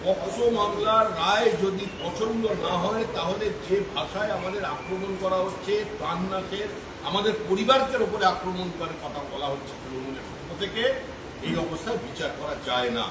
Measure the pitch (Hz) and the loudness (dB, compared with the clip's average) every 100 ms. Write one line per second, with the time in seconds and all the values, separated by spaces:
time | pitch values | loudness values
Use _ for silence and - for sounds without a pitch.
0 | 175 190 190 208 240 220 208 202 208 220 | 2 2 0 4 4 6 2 2 6 6
1 | 214 165 175 208 233 170 190 185 196 - | 6 2 4 6 6 4 2 0 -6 -4
2 | 170 170 220 226 220 185 - 180 185 220 | -6 -2 0 2 0 0 0 2 2 0
3 | 208 143 170 202 214 - 165 196 190 - | 0 -2 -2 0 -2 -2 2 2 2 -4
4 | 151 196 208 190 180 202 180 143 175 185 | -4 -2 -2 0 -2 -2 -4 -4 -4 -4
5 | 196 180 185 185 175 - 196 208 208 143 | -4 -2 2 2 2 -2 0 0 0 -4
6 | 151 175 185 190 185 196 214 - - - | -4 -2 -2 -2 -4 -4 -4 -6 -12 -8
7 | - 190 214 196 170 190 214 269 262 226 | -2 2 2 0 0 2 6 6 6 2
8 | 202 208 185 180 180 185 175 165 165 160 | 2 4 4 4 -4 -4 -4 -4 -6 -4
9 | - 147 143 135 139 139 139 - - 131 | -6 -6 -6 -4 -2 -4 -6 -10 -8 -6
10 | 131 135 - - - 170 196 226 247 262 | -6 -8 -8 -10 -10 -6 -4 0 2 0
11 | - - - - - 165 165 160 - - | -6 -10 -12 -6 -2 -2 -2 -4 -4 -4
12 | - - 143 135 147 143 131 123 123 117 | -4 -6 -6 -4 -6 -4 0 0 2 0
13 | 98 | -4